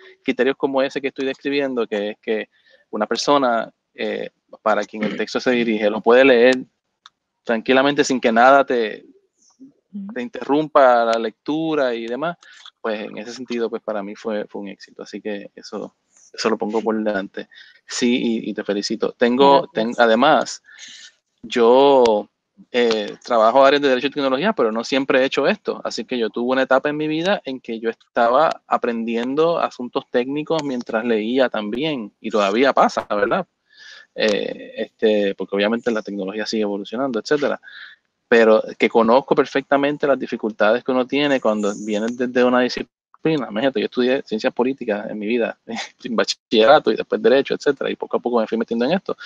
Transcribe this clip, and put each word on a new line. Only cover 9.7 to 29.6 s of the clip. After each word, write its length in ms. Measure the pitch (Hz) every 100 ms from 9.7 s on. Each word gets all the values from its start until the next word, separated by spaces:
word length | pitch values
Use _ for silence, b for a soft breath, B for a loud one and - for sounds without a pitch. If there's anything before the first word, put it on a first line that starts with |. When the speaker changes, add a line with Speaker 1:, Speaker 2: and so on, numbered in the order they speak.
| _ _
Speaker 2:
Ujú. 200 | 202 196
Speaker 1:
te 80 | 226
interrumpa 840 | 120 - - 143 156 151 131 120
la 140 | 117 113
lectura 760 | 113 - - 151 160 151 131
y 120 | 117 117
demás, 300 | 123 160 175 B B B _
pues 200 | 117 107
en 180 | 104 101
ese 140 | 107
sentido, 360 | 120 123 120 113
pues 140 | 113
para 200 | - 107
mí 120 | 98
fue, 320 | 107 117 107 -
fue 160 | 104
un 60 | 101
éxito. 340 | 92 - -
Así 180 | - 104
que 300 | 107 101 -
eso, 400 | - - 104 101 _ _ _ _
eso 160 | - 117
lo 60 | 107
pongo 240 | 107 113
por 160 | 110 110
delante. 460 | 107 101 98 - 101 B B B -
Sí, 300 | - 123 127 120 113
y, 60 | -
y 40 |
te 100 | 107
felicito. 480 | 104 101 - 113 -
Tengo, 500 | - 120 123 139 139
Speaker 2:
Gracias. 100 | -
Speaker 1:
ten-, 220 | - 113 120
además, 600 | 120 113 143 135 - - B B B B B B _ _
yo, 840 | 113 120 117 127 139 139 120 104 101 _ _ _ _
eh, 460 | 123 117 110 104 110
trabajo 420 | - 120 110 131
áreas 180 | 135 143
de 60 | 143
derecho 180 | 127 135
y 20 |
tecnología, 420 | 143 139 131 190
pero 200 | 220 117
no 120 | 110
siempre 360 | 117 135 135 131
he 40 |
hecho 220 | 135 - 147
esto. 340 | 214 - 110
Así 200 | - -
que 120 | 110 127
yo 120 | 110
tuve 220 | 117 120
una 100 | 131
etapa 260 | 123 131 147
en 80 | 151
mi 120 | 151
vida 340 | 156 175 202
en 160 | - 131
que 200 | - 113
yo 100 | 113
estaba 720 | 113 _ - 117 127 160 - -
aprendiendo 920 | 120 123 117 113 113 123 139 165
asuntos 460 | 170